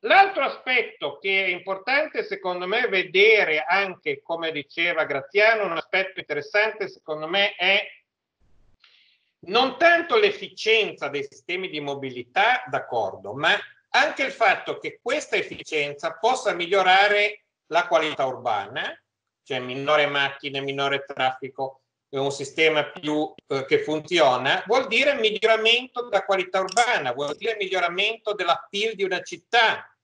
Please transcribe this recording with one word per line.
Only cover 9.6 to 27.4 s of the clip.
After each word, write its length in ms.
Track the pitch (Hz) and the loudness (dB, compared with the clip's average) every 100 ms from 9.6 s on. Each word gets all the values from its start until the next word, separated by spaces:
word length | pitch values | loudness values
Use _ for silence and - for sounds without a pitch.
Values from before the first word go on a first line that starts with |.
| 262 254 | 2 4
tanto 400 | 339 339 330 226 | 4 4 4 2
l'efficienza 920 | 208 - 196 - 214 220 190 151 147 | 2 0 -12 -6 0 2 0 -4 -6
dei 140 | 143 | -6
sistemi 460 | 139 - - 180 185 | -8 -12 -8 -6 -6
di 120 | 151 | -8
mobilità, 840 | 143 139 131 123 123 - 214 247 143 | -6 -6 -8 -10 -6 0 2 0 -2
d'accordo, 680 | 135 - 120 101 101 98 | -6 -4 -4 -4 -6 -12
ma 180 | 117 160 202 - _ _ | -2 0 0 -4 _ _
anche 340 | 233 294 302 | 2 2 0
il 80 | 262 | -6
fatto 460 | - 214 175 - 147 | 2 2 2 -2 -8
che 220 | 156 - | -10 -10
questa 340 | - 294 - 208 | -4 -4 -2 -4
efficienza 840 | - 147 - 156 143 143 165 - | -4 -12 -6 -4 -4 -4 -8 -2
possa 360 | 226 254 208 | 0 0 0
migliorare 920 | 175 170 196 185 185 208 208 208 - _ _ _ | -2 0 2 6 6 6 4 0 -4 _ _ _
la 200 | 160 185 | 0 2
qualità 380 | 165 156 143 135 | 2 2 -2 -4
urbana, 720 | 123 120 107 101 143 202 330 _ _ _ _ | -2 -2 -2 -4 -8 -8 -10 _ _ _ _
cioè 160 | _ 135 | _ -6
minore 460 | 127 131 139 151 143 | -6 -6 2 2 2
macchine, 560 | 143 139 - 143 139 | 2 -2 -4 -8 -6
minore 420 | 139 139 139 139 | -6 -2 -2 -2
traffico, 800 | 139 143 131 131 131 - 135 - _ _ _ | -6 -2 -2 -2 -12 -8 -10 -10 _ _ _
è 100 | 139 | -4
un 140 | 139 | -4
sistema 540 | 139 139 - 160 156 147 | -4 -8 2 4 4 -2
più, 460 | - 151 151 156 - _ | -6 -4 -2 -4 -8 _
eh, 180 | 139 135 | -6 0
che 140 | 147 | 0
funziona, 840 | 143 156 147 175 143 123 131 180 180 | 0 -6 0 4 4 4 0 -2 2
vuol 220 | 247 240 | 0 2
dire 260 | 233 277 | 2 2
miglioramento 960 | 262 220 214 220 220 220 240 254 - 240 | 2 0 0 2 4 4 2 0 -10 -2
della 180 | 202 190 | -2 0
qualità 340 | 190 180 190 | -2 0 -2
urbana, 520 | 190 220 240 208 139 | 0 2 2 2 -2
vuol 240 | 123 143 | -4 -6
dire 200 | 151 | -4